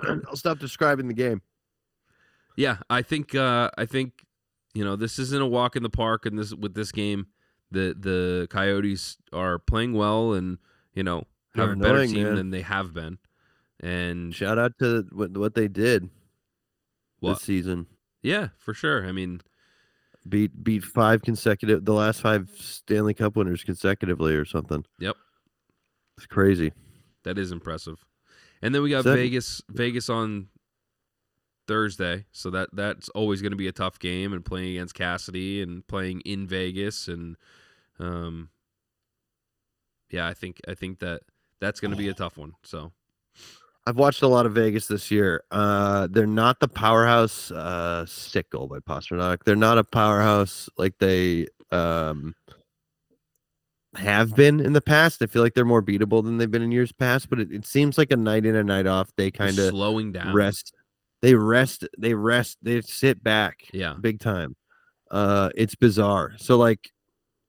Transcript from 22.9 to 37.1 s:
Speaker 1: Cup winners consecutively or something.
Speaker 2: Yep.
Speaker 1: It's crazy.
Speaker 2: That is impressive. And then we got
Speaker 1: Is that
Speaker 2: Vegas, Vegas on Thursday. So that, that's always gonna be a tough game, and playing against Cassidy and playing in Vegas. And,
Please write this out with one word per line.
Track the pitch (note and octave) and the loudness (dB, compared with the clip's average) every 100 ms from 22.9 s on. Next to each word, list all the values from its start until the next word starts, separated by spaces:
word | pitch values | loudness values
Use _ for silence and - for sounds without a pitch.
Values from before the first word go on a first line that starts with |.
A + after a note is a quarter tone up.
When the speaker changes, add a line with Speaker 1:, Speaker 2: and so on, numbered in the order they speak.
| G#2+ G#2+ | 0 2
Speaker 1:
Cup | G2+ G#2+ G#2+ | 0 0 0
winners | F#2 E2+ | 0 -2
consecutively | - F2 F#2+ G2+ F#2 E2 D#2+ | -6 -2 0 0 -2 0 0
or | D2+ | 0
something. | D2 E2 D2+ D2+ D#2+ - | -2 -6 -4 -6 -8 -10
Speaker 2:
Yep. | F2+ - _ _ _ _ _ _ _ _ _ _ | -8 -10 _ _ _ _ _ _ _ _ _ _
Speaker 1:
It's | - | -6
crazy. | - G2 F2+ D#2 - _ _ _ _ | 2 4 4 0 -4 _ _ _ _
Speaker 2:
That | F2+ F#2+ | -10 -8
is | F#2 | -6
impressive. | F2 E2 D#2+ - E2 _ _ _ _ _ _ | -8 -10 -12 -12 -18 _ _ _ _ _ _
And | G#2+ | -4
then | C#3 | -2
we | D3 | 0
got | C#3 | 0
Speaker 1:
Is | |
that | B2+ C3 | 2 2
Speaker 2:
Vegas, | B2 B2 - - - | 2 -2 -6 -12 -12
Vegas | G#2 A#2+ A#2+ - | -4 -4 -4 -4
on | A#2 A2 G#2 F#2+ _ _ _ _ _ _ _ _ _ _ _ - | -4 -4 -6 -10 _ _ _ _ _ _ _ _ _ _ _ -6
Thursday. | G#2+ G#2+ - F2 F2+ G2+ | -2 -2 -4 -6 -6 -10
So | - F#2 | -14 -8
that, | F#2 F#2 | -6 -8
that's | F#2+ G#2 - - | -6 -8 -8 -10
always | G#2 G#2+ G2 | -4 -2 -2
gonna | G2+ | -4
be | G2 F#2+ | -6 -8
a | |
tough | F#2 F#2 - | -6 -8 -6
game, | F2+ F2+ G2 | -8 -6 -6
and | F#2+ | -8
playing | E2+ F#2 F#2 | -8 -8 -8
against | F2+ F2+ - | -8 -10 -8
Cassidy | F2+ F2 - F#2 F#2+ G2+ | -6 -6 -8 -10 -8 -8
and | F2+ F2 - | -8 -12 -10
playing | G2 F#2 F2+ | -8 -6 -8
in | - G2 F#2+ | -10 -10 -8
Vegas. | F#2 F#2 F#2 G2+ - | -6 -6 -6 -8 -8
And, | - | -12